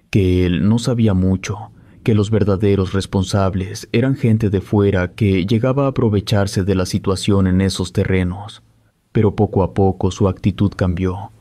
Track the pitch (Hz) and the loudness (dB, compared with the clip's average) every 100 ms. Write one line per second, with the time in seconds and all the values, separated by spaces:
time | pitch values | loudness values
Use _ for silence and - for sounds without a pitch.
0 | _ 110 92 90 90 87 95 117 123 120 | _ 0 2 2 2 2 2 0 0 0
1 | 110 92 92 95 - 101 - - - - | 2 2 2 0 -4 -10 -12 -20 -20 -6
2 | - 107 101 107 98 95 104 98 92 98 | 0 0 2 0 0 2 2 2 0 -4
3 | - 101 90 101 95 92 92 101 - 113 | -2 -4 -2 0 0 -2 -6 -10 -4 -2
4 | 131 131 120 110 110 95 - 104 101 95 | 0 0 0 2 0 -2 0 2 2 2
5 | 87 - 104 95 92 113 127 131 139 131 | -2 -2 0 2 0 0 0 0 -2 0
6 | 117 101 - 104 98 - 95 95 90 98 | 0 0 0 0 0 -2 0 0 0 -2
7 | 98 95 - 98 95 92 95 - 90 - | -2 -2 0 2 2 2 0 -2 -4 -2
8 | 95 95 90 92 104 - _ _ _ _ | 0 0 -2 -6 -12 -18 _ _ _ _
9 | _ 117 104 - 101 101 87 - 95 92 | _ 0 0 2 0 2 0 2 0 2
10 | 95 - 98 90 104 - 101 - 92 87 | -4 0 -2 0 -4 0 -2 0 -2 -2
11 | 92 95 107 - | -4 -6 -12 -20